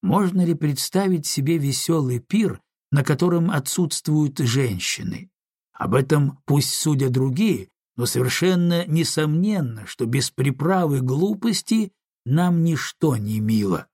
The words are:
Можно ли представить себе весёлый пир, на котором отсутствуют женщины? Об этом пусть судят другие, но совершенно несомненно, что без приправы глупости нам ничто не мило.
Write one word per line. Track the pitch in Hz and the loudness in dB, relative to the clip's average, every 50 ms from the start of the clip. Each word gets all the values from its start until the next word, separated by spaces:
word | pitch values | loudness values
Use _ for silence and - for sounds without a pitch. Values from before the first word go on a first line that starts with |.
Можно | - 190 208 196 202 185 180 185 180 | 0 2 2 4 2 2 2 2 2
ли | 170 170 | 2 0
представить | 156 156 147 143 135 - - - 185 202 190 185 165 147 | 0 0 -2 -2 -2 -6 -2 0 0 2 2 0 0 -2
себе | - - - 139 143 165 165 | -4 -4 -2 0 0 0 0
весёлый | 143 139 131 131 - - 165 160 143 127 123 120 | 0 -2 -2 -4 -2 0 0 0 0 0 -2 -4
пир, | - _ - 208 220 92 90 92 _ _ _ _ _ _ | -4 _ 0 0 0 0 -2 -6 _ _ _ _ _ _
на | - 143 139 | 0 0 2
котором | - 151 - 175 180 175 170 165 175 | 2 0 2 2 2 2 2 0 0
отсутствуют | - 147 - - - - 180 147 - - - - 151 151 151 143 139 - | 0 -2 -4 -2 -2 0 0 0 -2 -6 -2 0 2 2 2 0 -2 -2
женщины? | 147 120 113 135 135 117 101 90 - - - - 107 - - - - - _ _ _ _ _ _ _ _ _ | -2 0 2 0 0 0 -2 -4 -4 -6 -6 -6 -6 -8 -8 -8 -12 -16 _ _ _ _ _ _ _ _ _
Об | - - - 101 | -8 -4 0 0
этом | 131 139 135 156 147 143 139 - - _ | 0 2 2 2 2 2 0 -2 -6 _
пусть | - 143 143 135 - - | 0 2 2 2 0 -4
судят | - - 160 151 135 135 131 | -2 0 0 0 2 0 0
другие, | 123 131 131 135 127 143 220 220 180 104 92 _ _ _ _ _ _ | 0 0 0 0 0 0 0 0 0 -2 -4 _ _ _ _ _ _
но | - 120 | -4 -4
совершенно | 113 - 123 127 127 - - 165 185 185 180 175 170 170 170 170 - | -2 0 0 0 0 0 0 0 2 2 2 2 2 2 0 0 0
несомненно, | 151 170 165 - - - 156 151 151 165 185 214 214 196 151 120 113 110 104 | 0 0 0 0 0 -2 0 0 0 0 0 0 0 0 -2 -4 -6 -10 -12
что | - - _ 131 | -16 -6 _ -4
без | 113 120 123 113 - | 0 0 0 -2 -2
приправы | _ - 131 139 135 135 143 165 190 185 175 151 139 131 | _ -2 0 0 0 0 0 2 2 2 2 2 0 0
глупости | 127 127 131 147 175 202 214 190 - 233 202 - - - 220 226 214 190 _ _ _ _ _ _ _ | 0 0 0 0 0 0 -2 -2 0 -2 -2 -2 -2 0 0 0 0 -2 _ _ _ _ _ _ _
нам | 120 135 160 180 180 175 170 165 | 0 0 2 2 2 2 2 2
ничто | 170 160 - - - - _ - 156 131 110 | 2 0 -2 -4 -8 -4 _ 0 0 0 0
не | 104 104 110 110 | -2 -4 -4 -2
мило. | 107 107 110 110 101 98 87 80 - _ | 0 2 2 2 2 0 -2 -4 -4 _